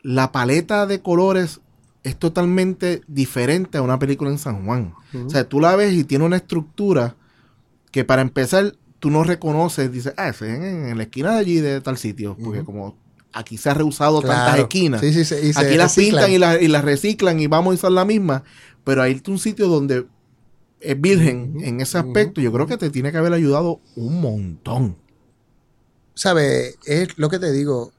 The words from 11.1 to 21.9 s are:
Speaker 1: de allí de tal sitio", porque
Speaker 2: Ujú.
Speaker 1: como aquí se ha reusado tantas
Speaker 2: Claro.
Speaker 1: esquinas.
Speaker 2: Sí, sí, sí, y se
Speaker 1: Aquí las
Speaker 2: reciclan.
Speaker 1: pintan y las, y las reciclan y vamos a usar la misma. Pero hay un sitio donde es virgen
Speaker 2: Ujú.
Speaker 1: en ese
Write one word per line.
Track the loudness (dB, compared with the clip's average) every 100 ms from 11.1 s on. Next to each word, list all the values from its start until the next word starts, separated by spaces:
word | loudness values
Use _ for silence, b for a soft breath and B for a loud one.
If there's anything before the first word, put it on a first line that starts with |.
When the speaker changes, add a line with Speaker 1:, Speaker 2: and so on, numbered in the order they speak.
| -4 -2
Speaker 1:
de | 0
allí | 2 0
de | 0 -4
tal | -6 -6
sitio", | -8 -8 -10 -8
porque | -8 -8
Speaker 2:
Ujú. | -8
Speaker 1:
como | -10 -12 -16 _ _ _
aquí | -16 -12 -6
se | -2
ha |
reusado | 0 -2 2 2 2
tantas | 2 2
Speaker 2:
Claro. | 4 2
Speaker 1:
esquinas. | 2 0 0 0
Speaker 2:
Sí, | 2
sí, | 2
sí, | 0 0
y | 0
se | 2
Speaker 1:
Aquí | 4 4
las | 4 4
Speaker 2:
reciclan. | 4 4 4
Speaker 1:
pintan |
y | 6
las, | 4 4
y | 4
las | 4
reciclan | 2 0 0 0 0 2
y | 2
vamos | 2 2
a |
usar | 0 2
la | 2
misma. | 2 2 0 -2 B B B B
Pero | -2 2
hay | 2 0 -4
un | -4
sitio | -4 0 2
donde | 2 2 -2 -4 _ _ _ _ _ _ _
es | -6 0
virgen | 4 4 4 0 -8 -8
Speaker 2:
Ujú. |
Speaker 1:
en | -6 -4
ese | -2